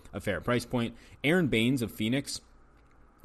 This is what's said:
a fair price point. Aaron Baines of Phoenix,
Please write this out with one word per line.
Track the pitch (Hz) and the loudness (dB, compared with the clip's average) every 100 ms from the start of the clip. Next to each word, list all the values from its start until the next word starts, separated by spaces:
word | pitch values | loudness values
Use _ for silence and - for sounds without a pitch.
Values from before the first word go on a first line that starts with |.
| - | -10
a | 98 | -6
fair | 104 87 | -4 -2
price | 120 123 | 0 -2
point. | 117 123 117 - - - | 0 -2 -2 -6 -20 -4
Aaron | 135 185 147 | 2 4 4
Baines | 113 117 135 | 4 4 2
of | 107 | -2
Phoenix, | - 110 135 139 - - - - - - - - _ | -2 -2 0 -4 -10 -14 -20 -20 -20 -20 -20 -20 _